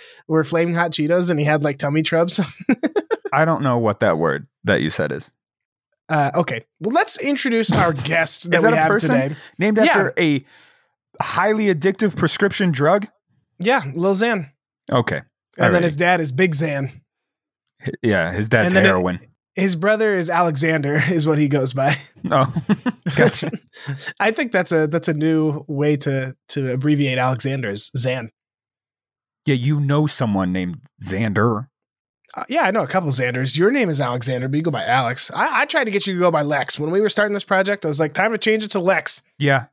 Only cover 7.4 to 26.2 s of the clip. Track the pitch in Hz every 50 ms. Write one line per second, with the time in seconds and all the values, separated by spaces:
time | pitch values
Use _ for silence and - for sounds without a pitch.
7.4 | - 277 233 226 220 - - - 190 170 156 135 123 143 165 170 165 156 - -
8.4 | - 175 170 170 170 220 233 160 156 160 202 226 165 - - 139 135 139 151 -
9.4 | - - _ - 175 208 214 214 240 330 302 240 202 - - - 175 156 147 135
10.4 | 139 _ _ - - _ _ _ _ _ _ _ _ _ _ - - - - -
11.4 | 180 214 214 220 214 202 185 151 135 190 190 - 226 202 - - - 156 - -
12.4 | 202 196 - - 202 180 156 123 143 156 185 208 196 - _ _ _ _ _ _
13.4 | _ _ _ - 175 220 254 269 147 135 135 160 175 196 196 190 220 240 233 196
14.4 | 151 135 _ _ _ _ _ _ _ - - 127 113 - - 71 - _ _ _
15.4 | _ _ _ - - 175 180 175 175 170 151 143 175 175 180 175 160 147 123 135
16.4 | 185 185 156 139 165 156 143 139 135 131 - - _ _ _ _ _ _ _ _
17.4 | _ _ _ _ _ _ _ _ - - - - - 117 104 92 82 85 87 95
18.4 | 104 110 120 113 107 - 180 95 - 98 95 92 90 90 90 92 - _ _ _
19.4 | _ _ - - 185 196 180 160 170 208 220 214 220 214 202 185 170 160 170 165
20.4 | 180 170 156 135 151 160 160 156 143 143 147 151 139 139 185 165 147 156 156 147
21.4 | 151 139 143 143 131 131 123 131 135 143 143 139 - - _ - - 185 - 139
22.4 | 131 135 - 165 - - 214 - - 247 - - - 180 135 - - 226 - -
23.4 | - 147 - - _ _ - - - - 139 - - - - - - 214 220 -
24.4 | 302 233 240 190 180 - 175 160 156 151 151 170 165 - 160 151 151 160 160 160
25.4 | 156 156 143 151 - - 151 139 147 147 151 139 143 147 139 135